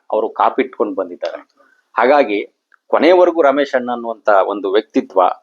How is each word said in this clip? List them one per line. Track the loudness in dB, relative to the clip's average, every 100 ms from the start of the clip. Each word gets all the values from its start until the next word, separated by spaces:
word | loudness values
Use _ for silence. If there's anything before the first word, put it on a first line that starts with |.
| -6
ಅವರು | -4 -4
ಕಾಪಿಟ್ಕೊಂಡು | -2 -2 -2 -4 -4 -6 -6
ಬಂದಿದ್ದಾರೆ. | -8 -10 -12 -12 -18 _ _ _ _
ಹಾಗಾಗಿ | -2 2 2 2 -4 -6 _ _ _ _
ಕೊನೆವರೆಗೂ | 0 4 4 4 2
ರಮೇಶ್ | 2 0 -2 -4
ಅಣ್ಣ | -4
ಅನ್ನುವಂತ | -6 -8 -6 0
ಒಂದು | 2 2 -2 -2
ವ್ಯಕ್ತಿತ್ವ | -2 0 -4 -2 0 0 -2